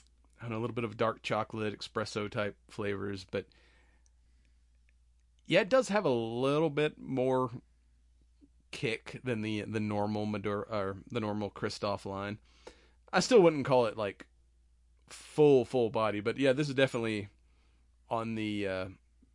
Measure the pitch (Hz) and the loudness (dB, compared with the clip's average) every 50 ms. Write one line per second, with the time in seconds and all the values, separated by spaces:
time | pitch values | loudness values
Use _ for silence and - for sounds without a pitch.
0 | - _ _ _ _ _ _ - 120 117 110 110 117 120 110 123 117 104 107 117 | -14 _ _ _ _ _ _ -14 -10 -6 -6 -4 -4 -4 -4 -4 -4 -4 -2 0
1 | 117 113 110 - - - 117 107 104 - - 110 107 107 101 - - - - 113 | 0 0 0 -2 -4 -4 -2 -2 -2 -4 -4 -4 -4 -4 -4 -6 -12 -6 -4 -4
2 | 107 - - 110 104 101 - 117 104 101 - _ _ - - - 104 104 101 98 | -4 -4 -4 -6 -6 -4 -4 -4 -4 -4 -4 _ _ -18 -10 -6 -4 -4 -2 -4
3 | 98 101 101 95 95 - - 98 92 - _ - _ _ _ _ _ _ _ _ | -4 -6 -6 -8 -10 -6 -6 -6 -6 -8 _ -20 _ _ _ _ _ _ _ _
4 | _ _ _ _ _ _ _ _ _ _ _ _ _ _ _ _ _ _ _ _ | _ _ _ _ _ _ _ _ _ _ _ _ _ _ _ _ _ _ _ _
5 | _ _ _ _ _ _ _ _ _ - 156 190 220 180 262 262 233 - 196 214 | _ _ _ _ _ _ _ _ _ 2 2 2 4 4 2 2 2 2 0 2
6 | 190 147 123 117 113 113 117 120 131 139 143 151 165 156 143 147 151 151 - - | 2 2 2 2 0 -2 -2 0 0 2 2 2 0 0 0 0 0 0 -2 -6
7 | - - 135 127 127 131 131 127 127 123 123 - - _ _ _ _ _ _ _ | -8 -4 -2 0 2 2 4 2 2 0 -4 -12 -16 _ _ _ _ _ _ _
8 | _ _ _ _ _ _ _ _ - _ _ _ _ - - - - 117 113 - | _ _ _ _ _ _ _ _ -20 _ _ _ _ -16 -10 -4 -4 -4 -4 -4
9 | - - - - - 127 117 107 107 110 107 104 - 107 110 110 107 104 104 104 | -8 -14 -14 -8 -4 -4 -4 -2 -2 -2 -2 -4 -4 -4 -4 -2 -2 -2 0 0
10 | 104 107 107 104 107 107 107 104 101 104 101 104 - - 113 104 95 95 98 98 | 0 0 0 -2 -2 -2 -4 -4 -2 -4 -4 -4 -4 -4 -4 -4 -4 -4 -6 -8
11 | - - 120 120 107 107 104 104 104 98 - - 120 104 - - 104 104 101 98 | -10 -8 -6 -4 -4 -2 -2 -4 -4 -6 -6 -6 -6 -6 -4 -4 -4 -4 -4 -4
12 | - 98 98 98 101 101 107 - _ _ _ _ - - - - - _ _ _ | -6 -8 -8 -6 -6 -6 -8 -10 _ _ _ _ -20 -20 -20 -20 -20 _ _ _
13 | _ - - 180 - - 262 214 175 165 156 143 120 139 135 127 120 107 - 110 | _ -2 0 0 2 6 8 8 8 8 6 4 0 4 4 4 4 2 0 -4
14 | 104 98 92 - - _ _ _ _ _ _ _ _ _ _ _ _ _ _ _ | -4 -4 -6 -8 -18 _ _ _ _ _ _ _ _ _ _ _ _ _ _ _
15 | _ - - - - - - 156 151 147 139 127 113 - - 127 117 107 104 113 | _ -20 -20 -20 -18 -6 2 6 6 8 8 6 4 2 2 2 2 2 2 0
16 | 110 107 101 104 101 117 110 123 139 135 127 143 151 143 127 135 135 - - 120 | 0 0 0 0 -2 -2 0 2 2 2 4 2 0 -2 2 2 2 2 2 -2
17 | 113 113 107 104 98 - - _ _ _ _ _ _ _ _ _ _ _ _ _ | -2 -2 -2 -4 -6 -8 -14 _ _ _ _ _ _ _ _ _ _ _ _ _
18 | _ - 120 113 113 113 113 110 107 107 104 101 98 95 95 92 92 95 95 - | _ -4 -4 -4 -2 -4 -4 -4 -2 -2 -2 -2 -2 -2 -2 -4 -6 -8 -10 -18
19 | _ _ _ _ _ _ | _ _ _ _ _ _